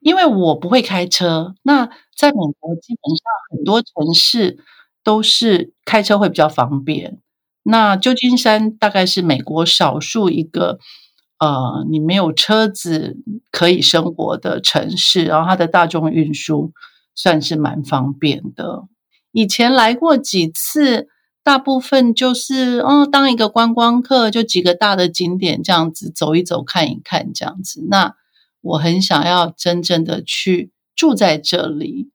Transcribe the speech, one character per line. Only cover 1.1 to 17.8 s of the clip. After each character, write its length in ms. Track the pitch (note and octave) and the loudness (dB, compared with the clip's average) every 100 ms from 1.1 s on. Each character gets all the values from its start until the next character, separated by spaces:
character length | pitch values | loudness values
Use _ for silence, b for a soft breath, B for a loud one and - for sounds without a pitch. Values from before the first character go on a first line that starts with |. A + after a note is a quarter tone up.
| - F3+ D#3+ E3 F#3 | -2 0 -2 -4 -6
那 240 | C4 C#4+ A#3+ B B | 0 2 0 B B
在 140 | - D4 | 0 2
美 60 | D4 D4+ D4 | 2 -4 -6
国 140 | D#4+ E3+ | -8 -10
基 180 | _ A#3+ | _ -10
本 160 | - D#3+ | -6 -6
上 80 | - G#3+ - | -4 -10 -8
很 140 | D#3 | -8
多 160 | D3 A3 | 0 0
城 320 | A#3 - D#3 | 0 -4 -2
市 460 | E3 - A#3+ F#3+ - b b b _ | 0 0 0 -2 -4 b b b _
都 200 | - G#3+ | 0 0
是 500 | G#3+ - A#3 F#3 - _ - | 2 0 2 2 0 _ -2
开 160 | A3 | 0
车 160 | G3+ G3+ | 2 2
会 100 | G3+ | 2
比 60 | |
较 120 | - D#3 | 2 0
方 380 | D#3 B2 C#3 | 2 -2 -2
便。 360 | C3+ D3+ - - _ _ _ _ - | -4 -6 -8 -16 _ _ _ _ 0
那 300 | A3+ G#3+ F#3+ | 2 4 2
旧 160 | A#3+ | 0
金 240 | B3+ B3 B3 | 2 2 2
山 340 | A#3+ G#3+ A3 A3 | 2 2 0 0
大 140 | G#3+ | -2
概 160 | G3+ F#3 | 0 0
是 160 | F#3 | 0
美 180 | F3 C3+ | 0 -2
国 240 | B2+ D#3 | -2 -2
少 340 | E3 - E3 D3+ | 0 2 2 0
数 300 | D3 A#3 G3 | -4 0 0
一 140 | - | 0
个， 360 | D#3+ E3+ F3 F#3+ b b b b _ _ | -4 -2 -2 -4 b b b b _ _
呃， 480 | D#3 C#3 B2+ - C#3+ | -2 0 -4 -4 -4
你 80 | D#3 | -2
没 160 | D#3 | 0
有 160 | F#3+ F3 | 0 0
车 380 | D#3+ - G#3+ A3 | -2 0 2 2
子 480 | - F3 D#3+ - - - G#3 _ | -2 -4 -4 -4 -10 -12 -14 _
可 200 | - F3 | 0 2
以 100 | F3+ | 4
生 320 | - E3 E3 | 2 2 0
活 240 | E3 E3 - | -4 -6 -4
的 240 | - - | -4 -4
城 340 | - - - | -2 -2 -4
市， 300 | F3+ - F#3+ | -2 0 0
然 160 | E3 D#3+ | 2 0
后 80 | E3 | 0
它 80 | F#3 | 0
的 100 | E3 | 2
大 200 | F3+ E3 | 2 2
众 240 | E3+ D#3 | 0 -2
运 240 | D#3+ D3+ | 0 0
输 400 | D3 - D3+ D#3+ - b b b | -2 -2 -2 -2 -8 b b b
算 260 | - F#3+ D#3+ | -4 0 0
是 160 | D3 D#3+ | 0 -2
蛮 260 | D3 - | -2 -4